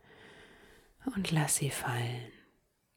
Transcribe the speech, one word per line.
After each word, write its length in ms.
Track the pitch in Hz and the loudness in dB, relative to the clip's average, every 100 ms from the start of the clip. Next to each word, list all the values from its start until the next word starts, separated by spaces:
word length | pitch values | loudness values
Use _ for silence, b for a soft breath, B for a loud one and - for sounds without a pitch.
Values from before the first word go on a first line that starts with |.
| B B B B B B B B B B - 202 | B B B B B B B B B B -4 -2
und 160 | 175 | 2
lass 240 | 160 147 - | 4 4 2
sie 160 | 139 | 0
fallen. 600 | - 131 120 120 120 120 - - _ _ _ _ | -2 -2 0 -2 -4 -10 -16 -20 _ _ _ _